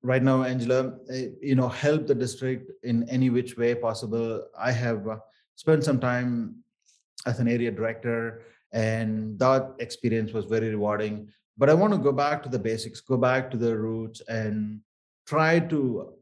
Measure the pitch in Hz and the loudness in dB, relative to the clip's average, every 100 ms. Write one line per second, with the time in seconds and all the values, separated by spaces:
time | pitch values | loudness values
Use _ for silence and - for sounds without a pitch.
0 | 123 131 131 131 127 127 120 127 131 - | 2 2 4 2 2 -2 2 2 0 -6
1 | - 127 120 - 143 131 127 - 147 156 | -10 -8 -8 -8 0 2 2 2 2 2
2 | 151 131 123 - 131 127 - - 123 117 | 2 0 0 -4 -4 -4 -8 -12 -2 0
3 | 117 127 131 120 123 - 117 120 113 113 | 0 2 4 2 -2 0 0 0 -2 -4
4 | 113 113 117 110 - - 113 120 123 110 | -4 -2 -2 -4 -8 -6 -2 0 0 -2
5 | 101 107 - _ _ _ - 156 147 131 | -4 -10 -12 _ _ _ 2 2 4 0
6 | 127 123 123 120 110 - _ _ _ _ | 2 0 0 -2 -4 -10 _ _ _ _
7 | _ - - 117 120 117 120 104 113 110 | _ -10 -6 0 0 2 0 -2 -4 -4
8 | 120 117 113 113 - _ _ 113 110 110 | -4 -4 -4 -8 -20 _ _ -2 0 0
9 | 110 110 110 104 127 135 131 - 117 - | -2 -2 -4 0 4 4 2 -8 -10 -4
10 | 117 113 107 110 98 113 113 107 104 104 | 0 0 -2 -4 -2 0 0 0 0 0
11 | 107 107 107 _ _ - 139 160 208 196 | -2 -6 -12 _ _ 0 4 6 4 4
12 | 139 135 143 147 135 123 107 110 147 - | 2 2 0 -2 -4 -4 -2 -4 -6 -14
13 | _ 131 127 131 131 123 117 113 113 113 | _ 2 4 2 0 -2 0 0 -2 -4
14 | 110 - - 113 110 107 107 107 _ _ | -8 -12 -6 -4 -2 -2 -4 -6 _ _
15 | _ _ - 151 160 170 170 156 131 107 | _ _ -4 2 4 4 2 0 0 -2
16 | - - | -8 -16